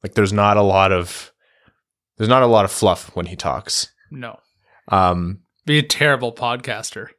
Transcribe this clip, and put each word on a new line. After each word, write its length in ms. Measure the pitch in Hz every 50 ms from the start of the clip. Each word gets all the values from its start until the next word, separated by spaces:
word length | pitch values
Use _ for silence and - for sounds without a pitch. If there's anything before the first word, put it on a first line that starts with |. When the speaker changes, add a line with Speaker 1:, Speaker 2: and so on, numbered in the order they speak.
Speaker 1:
Like, 120 | - 95 -
there's 180 | - 104 95
not 240 | 104 104 101 104 101
a 60 | 104
lot 300 | 104 98 95 95 95 95
of, 400 | 95 90 87 85 - - - - _ _ _ _ _ _ _ _ _ _ _ _ _ _ _ _ _ -
there's 100 | 107 107
not 140 | 123 131
a 40 | 127
lot 180 | 120 117 107 98
of 60 | 95
fluff 420 | - - 110 98 90 - - - _
when 100 | 90 87
he 100 | 85 87
talks. 520 | - - 87 65 - - - - - - - _ _ _ _
Speaker 2:
No. 280 | 151 135 123 113 110 _ _ _ _ _ _ _ _ _ _ -
Speaker 1:
Um, 520 | - 98 92 90 87 87 87 87 98 - _ _ _ _ _
Speaker 2:
Be 120 | 151 147 151
a 40 |
terrible 500 | 147 147 - - 147 151 139 120 123 120
podcaster. 760 | 117 - 127 120 120 123 120 131 110 107 113 - - 107 104 110 _